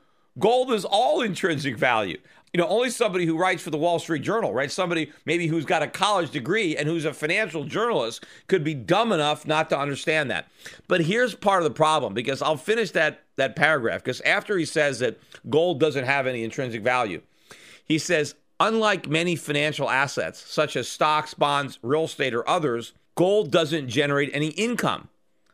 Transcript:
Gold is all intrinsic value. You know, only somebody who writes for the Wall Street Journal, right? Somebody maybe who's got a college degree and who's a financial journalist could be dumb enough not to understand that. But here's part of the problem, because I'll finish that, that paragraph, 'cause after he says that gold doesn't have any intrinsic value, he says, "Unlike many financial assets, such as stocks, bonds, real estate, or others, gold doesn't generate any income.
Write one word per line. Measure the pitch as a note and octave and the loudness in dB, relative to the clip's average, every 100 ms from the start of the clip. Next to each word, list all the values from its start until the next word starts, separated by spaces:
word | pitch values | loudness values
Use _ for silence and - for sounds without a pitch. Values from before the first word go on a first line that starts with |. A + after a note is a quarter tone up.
| _ _ _ C3 | _ _ _ 0
Gold | G3+ B3 B3+ | 2 4 2
is | A3 - | -2 0
all | G3+ C4 D4+ | 2 2 2
intrinsic | A3+ - F#3 D3 C#3 A2 | 0 -2 -2 -2 -4 0
value. | B2+ A2+ G2 D2+ _ - _ | 2 2 0 -6 _ -20 _
You | F3 | -2
know, | E3 | 2
only | G#3+ B3+ | 2 0
somebody | A3+ A3 F3+ E3 | -4 -4 -2 -2
who | D#3+ | 0
writes | F#3 F3+ | 0 0
for | E3+ | -2
the | D3 | 0
Wall | E3+ E3 | 2 0
Street | - D#3 | -2 -4
Journal, | B2 A3 E3+ | -2 -2 0
right? | A2+ C#3 | -2 -2
Somebody | - F3+ D#3+ D3+ - C#3 | -2 0 0 -2 -6 -2
maybe | E3+ D#3+ | 0 0
who's | E3 C#3+ | 0 0
got | E3 | 0
a | D3 | 0
college | - G3+ G3+ D#3 | 0 0 2 0
degree | D3 A#2+ A3 F3+ D3 | -4 -2 0 0 -2
and | D3+ | -2
who's | E3 D3+ | -2 -4
a | |
financial | C3+ D3+ G3 G#3 D#3 | -4 -2 -2 -2 -6
journalist | C#3+ F3 A#3+ F3 A#2 - - - - | -6 -2 0 0 -2 -6 -16 -18 0
could | F#3 | 0
be | D3+ | 0
dumb | C#3+ G#2+ F#3 A#3 | -4 2 2 4
enough | E3+ D3 D3+ D3+ | 2 2 0 0
not | D#3 D#3 | 0 2
to | D3 | 0
understand | C#3+ C3+ - D#3 C3 | -2 -4 0 0 0
that. | F2 - _ - - - | -4 -6 _ -20 -12 0
But | F3+ | 2
here's | D#3+ A3+ B3 | 2 2 0
part | - G3 F#3+ | 0 2 4
of | |
the | D#3 | 4
problem, | A#2 D#3 D#3 A2+ | 4 4 4 0
because | G#2 A#2+ C3 | -2 -2 0
I'll | C#3+ D3+ | 0 0
finish | - A#3 G3+ | 0 0 0
that, | F3 D3+ - _ - | 0 0 -2 _ -2
that | C3+ A#2+ | -2 2
paragraph, | D3 D3+ A2+ F2+ | 2 4 0 -2
'cause | B2+ B2 | -4 -2
after | D3+ F#3+ - F#3+ | 0 0 0 -2
he | D3+ | 0
says | D3+ D3 A#2 | 0 0 0
that | A#2+ G#2+ - - - | -2 -4 -12 -18 -2
gold | C#3+ F3+ C#3 | 2 2 2
doesn't | D#3 C#3 B2 | 0 0 0
have | C#3 C3 | 0 0
any | B2 | -2
intrinsic | A2+ C#3+ B2+ A2+ | -4 -4 -6 -2
value, | A2+ B2+ A2+ D#2 - _ - - - - - | 0 0 0 -6 -12 _ -20 -20 -20 -10 -2
he | D#3 | -2
says, | - D#3+ C#3+ - _ - | 2 0 0 -6 _ 0
"Unlike | G3+ A3 G#3+ G3 - | 0 2 2 0 -2
many | D#3 F3+ E3 | -2 0 -2
financial | - D3 D3+ D3 B2 | -2 -2 -2 -2 0
assets, | B2+ C#3 - E2+ - | 0 0 -2 -6 -8
such | - - D3 C3+ | -8 -2 -2 -2
as | A#2 | -6
stocks, | - D#3 D3+ D3+ | -2 0 2 -2
bonds, | - D3 C#3+ C3+ - | -2 0 0 -2 -8
real | A#2 D3+ D#3+ | -2 -2 -2
estate, | - C3+ | -4 -2
or | A#2 - | -2 0
others, | F3 D3 A#2 A#2 - _ - | 0 0 -2 -6 -16 _ 0
gold | F3+ G#3 G#3 | 4 4 2
doesn't | F3+ D3+ D#3+ B2+ | 2 2 -2 -2
generate | A#2 C#3+ C#3+ C#3+ | 0 2 2 0
any | C#3+ D#3 | -2 -2
income. | F3+ A3+ A#3 C#3 F#2 - _ _ _ _ | -2 -2 0 -2 -2 -8 _ _ _ _